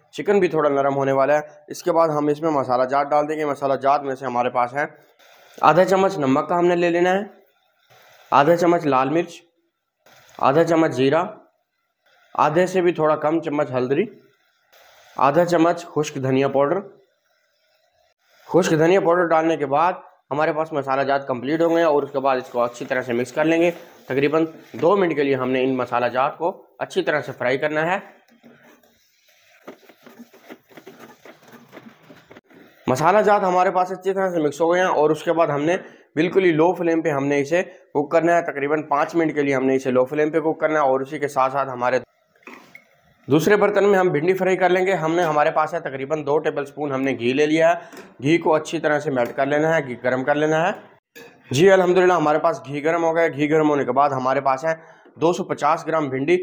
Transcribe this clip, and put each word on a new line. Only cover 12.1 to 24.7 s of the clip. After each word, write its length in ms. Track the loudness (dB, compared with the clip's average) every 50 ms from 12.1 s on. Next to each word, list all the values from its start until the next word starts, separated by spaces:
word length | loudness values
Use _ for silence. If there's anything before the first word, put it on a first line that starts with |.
| _ _ _ _ -2
आधे 320 | 0 0 2 2 2 0
से 140 | 0 0 0
भी 100 | 0 0
थोड़ा 220 | 0 2 2 0 0
कम 240 | 0 0 -2 -2 -2
चम्मच 300 | -2 -4 -2 -2 -2 -2
हल्दी, 340 | -2 -2 -2 0 0 -2 -2 -4 -6 -20 _ _ _ _ _ _ _ _ _ _ _ _ _ _ -20 _ -20 -12 -4
आधा 280 | 0 0 2 2 2 2
चम्मच 380 | 2 2 2 2 0 0 -2 -6
खुश्क 300 | -8 -6 -4 -4 -4 -6 -6
धनिया 300 | -4 -2 0 0 0 0
पाउडर। 320 | 0 0 0 0 -2 -4 -6 -10 -20 _ _ _ _ _ _ _ _ _ _ _ _ _ _ _ _ _ _ _ _ _ _ _ _ _ _ _ _ _ _
खुश्क 280 | 0 0 2 2 2 2
धनिया 260 | 2 4 4 4 4
पाउडर 260 | 4 2 2 2 2 2
डालने 280 | 2 2 2 0 0
के 100 | -2 -2
बाद 340 | -2 0 0 0 0 -2 -4 -12 -20 _ _ _ -6
हमारे 220 | -4 -2 -2 -2
पास 180 | -2 -4 -4 -4 -4
मसाला 300 | -6 -2 -2 -2 -2 0
जात 220 | 0 0 -2 -2 -4
कंप्लीट 340 | -6 -6 -4 -4 -2 0
हो 60 | 0 2
गए 120 | 2 2
हैं 60 | 2
और 180 | 2 2 0 0
उसके 140 | -2 -6 -2
बाद 180 | -2 0 0 -2
इसको 220 | -4 -6 -4 -2
अच्छी 240 | -2 -2 -4 -8 -8
तरह 180 | -6 -4 -4
से 100 | -4 -2
मिक्स 200 | -4 -4 -4 -4
कर 120 | -2 -2 0
लेंगे। 260 | 0 2 2 2 0 -2 -4 -12 -20 -20 -18 -10 -4
तकरीबन 360 | -2 -2 0 0 0 0 -2 -2 -6 -14 -20 -14